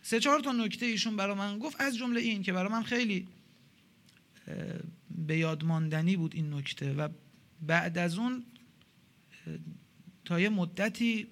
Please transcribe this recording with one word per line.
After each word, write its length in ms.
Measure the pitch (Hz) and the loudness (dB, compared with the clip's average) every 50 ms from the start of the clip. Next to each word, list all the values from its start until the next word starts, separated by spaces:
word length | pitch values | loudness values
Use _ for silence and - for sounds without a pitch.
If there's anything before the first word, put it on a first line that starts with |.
سه 180 | - - 226 226 | -2 0 0 2
چهار 200 | - 285 285 302 | 6 6 4 4
تا 120 | 254 285 | 4 2
نکته 340 | 254 233 226 208 - - 240 | 0 2 0 0 0 0 0
ایشون 300 | 240 226 202 - 226 214 | 0 2 2 0 0 0
برا 180 | 208 190 202 202 | 0 0 0 0
من 240 | 196 196 202 202 208 | -2 -2 -2 -4 -4
گفت، 220 | 240 311 285 - | -6 -6 -4 -2
از 160 | 277 277 254 | -2 0 0
جمله 240 | 220 254 247 240 233 | 0 -2 0 0 2
این 220 | 233 233 220 202 | 2 2 0 0
که 100 | 185 190 | 0 0
برا 160 | 180 185 185 202 | 0 0 0 2
من 140 | 220 226 | 0 0
خیلی، 460 | 220 - 240 240 247 220 196 180 180 - - - - - - - - - - - - - - - - - - - _ _ - - - | 0 0 0 2 2 2 0 0 -2 -6 -16 -20 -20 -20 -20 -20 -20 -20 -20 -20 -20 -20 -20 -20 -20 -20 -20 -20 _ _ -20 -20 -14
اه، 100 | - - - - - - - - - - - - - - 170 160 | -12 -8 -8 -6 -6 -6 -8 -8 -10 -14 -16 -16 -12 -6 -6 -2
به 120 | 151 160 160 | 0 2 2
یاد 260 | 160 160 160 151 156 | 2 2 0 0 0
ماندنی 520 | 165 165 160 160 156 156 156 160 175 196 | 0 2 2 2 0 0 2 4 4 4
بود 180 | 180 160 160 - | 2 2 -2 -2
این 200 | 160 156 151 147 | -2 -4 -2 -2
نکته. 380 | 143 139 - - - 143 139 | -4 -4 -6 -6 -4 -2 -2
و 160 | 139 143 151 151 165 - - - - - - - - - 160 | 0 0 -2 -4 -6 -10 -18 -20 -20 -20 -20 -20 -14 -10 -2
بعد 320 | 151 160 170 170 175 165 175 | 2 2 2 2 2 0 0
از 200 | 175 175 165 185 | 0 0 2 0
اون، 260 | 233 247 254 254 240 - - - - - - - - _ _ - - - - - - _ - - - | 0 0 0 -2 -6 -12 -18 -20 -20 -20 -20 -20 -20 _ _ -20 -20 -20 -20 -20 -20 _ -20 -16 -12
اه، 80 | 82 78 - - - 78 - - - - - - - - - - | -10 -10 -10 -10 -12 -14 -16 -20 -20 -20 -20 -20 -20 -20 -20 -6
تا 160 | - 175 170 | -2 0 2
یه 80 | 185 214 | 2 4
مدتی 760 | 214 196 175 170 170 - 196 220 - - 233 233 226 220 208 - | 4 2 0 0 0 -2 -2 -2 0 2 2 2 2 2 -2 -6